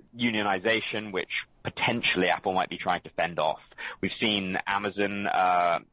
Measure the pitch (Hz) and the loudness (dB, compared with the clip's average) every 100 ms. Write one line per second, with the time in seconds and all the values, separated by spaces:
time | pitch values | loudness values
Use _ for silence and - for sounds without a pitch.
0 | - 117 120 107 104 95 104 110 - 110 | -20 -2 0 2 2 2 2 0 0 -6
1 | 107 92 - - - _ - - - 117 | -4 -4 -4 -6 -10 _ -10 -4 -2 0
2 | - 92 90 85 101 92 87 - 95 87 | 0 2 2 2 0 0 0 -4 -2 -2
3 | 80 - 82 80 78 - - - - - | -4 -4 -2 0 0 -2 -8 -14 -14 -6
4 | 98 - 113 104 92 92 - 101 101 98 | -6 -2 0 0 0 -4 -2 -2 -2 0
5 | 101 101 101 - 92 90 87 85 - | -2 0 -2 2 4 4 4 2 -2